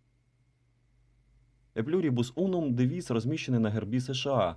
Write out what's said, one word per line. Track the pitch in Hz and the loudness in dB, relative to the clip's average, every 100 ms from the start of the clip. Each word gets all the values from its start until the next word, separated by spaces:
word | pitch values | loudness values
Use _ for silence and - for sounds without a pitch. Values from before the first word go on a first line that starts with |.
| _ _ _ _ _ _ _ _ _ _ _ _ _ _ _ _ _ - | _ _ _ _ _ _ _ _ _ _ _ _ _ _ _ _ _ -6
"E | |
pluribus | 113 185 160 120 120 | 0 0 2 2 0
unum" — | - 190 180 147 | 0 0 0 0
девіз, | 120 127 175 165 | 2 2 0 -2
розміщений | 113 113 156 - 120 | -2 0 -2 0 2
на | 110 | 2
гербі | 107 98 123 | 0 -2 -4
С | 127 | -2
Ш | 131 143 | -4 0
А, | 127 90 | 2 2